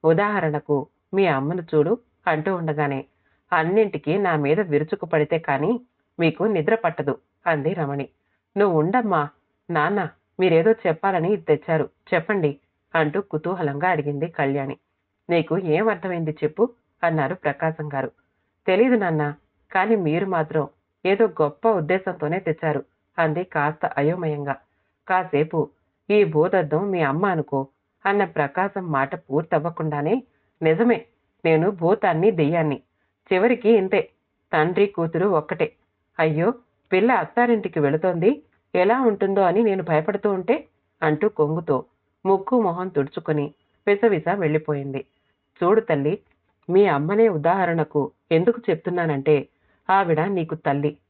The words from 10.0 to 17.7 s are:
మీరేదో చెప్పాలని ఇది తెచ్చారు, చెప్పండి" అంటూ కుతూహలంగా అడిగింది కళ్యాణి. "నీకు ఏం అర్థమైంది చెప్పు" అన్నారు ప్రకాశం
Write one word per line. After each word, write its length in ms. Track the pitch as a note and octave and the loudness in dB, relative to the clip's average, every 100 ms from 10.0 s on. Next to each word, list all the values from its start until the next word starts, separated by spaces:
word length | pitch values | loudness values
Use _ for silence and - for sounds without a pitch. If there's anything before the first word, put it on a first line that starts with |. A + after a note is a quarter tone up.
| E3+ _ _ - | -4 _ _ 0
మీరేదో 320 | F#3 E3 F#3+ | 4 4 4
చెప్పాలని 600 | A3+ F3+ D#3+ G3 F#3 E3 | 2 0 -2 -2 0 0
ఇది 100 | G#3 | -2
తెచ్చారు, 460 | D#3+ D3 - D#3+ - _ _ | 0 -2 0 -2 -2 _ _
చెప్పండి" 460 | F3+ F3+ G3+ D3+ C#3 _ _ _ | -2 0 0 0 -4 _ _ _
అంటూ 260 | E3 D3+ E3+ | -2 0 -2
కుతూహలంగా 680 | G3+ D#3 E3+ F3+ D#3 C#3 F3+ | -6 -6 -6 -4 -4 -2 -2
అడిగింది 380 | E3 D3 C#3+ E3 | 0 -2 -6 -6
కళ్యాణి. 500 | E3 C#3 C#3 C3+ C3+ _ _ _ _ - | -4 -2 -2 -6 -10 _ _ _ _ -2
"నీకు 280 | E3+ D#3+ F3 | -2 0 -4
ఏం 300 | F3 D#3 A3 | 0 0 0
అర్థమైంది 480 | F#3 F#3+ E3+ D#3 D3+ | -2 -6 -4 -6 -4
చెప్పు" 240 | D#3 D#3 A#3 _ _ _ | -6 0 -2 _ _ _
అన్నారు 320 | E3+ D#3+ C3+ | -2 0 -2
ప్రకాశం 540 | - D3+ C#3 D#3+ | -4 -6 -4 -6